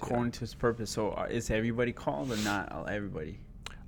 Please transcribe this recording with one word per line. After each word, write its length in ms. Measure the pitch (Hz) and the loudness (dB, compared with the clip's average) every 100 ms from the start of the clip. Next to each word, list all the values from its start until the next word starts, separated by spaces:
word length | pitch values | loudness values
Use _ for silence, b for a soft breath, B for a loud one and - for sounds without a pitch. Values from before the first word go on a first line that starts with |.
According 300 | - 120 120 | 0 2 2
to 60 | - | 0
his 120 | 117 - | -6 2
purpose. 340 | 120 117 104 | 2 2 0
So, 220 | - 104 | 0 0
uh, 160 | - - | 0 0
is 200 | 117 - | 0 2
everybody 420 | 110 117 117 120 | 4 4 4 2
called 380 | 117 - 143 139 | 0 -2 0 0
or 60 | 107 | 2
not, 320 | 107 101 - | 2 2 0
uh, 120 | 80 | -4
everybody? 560 | 78 104 101 80 78 98 - - - B | -2 -2 -2 -4 -6 -8 -12 -14 -12 B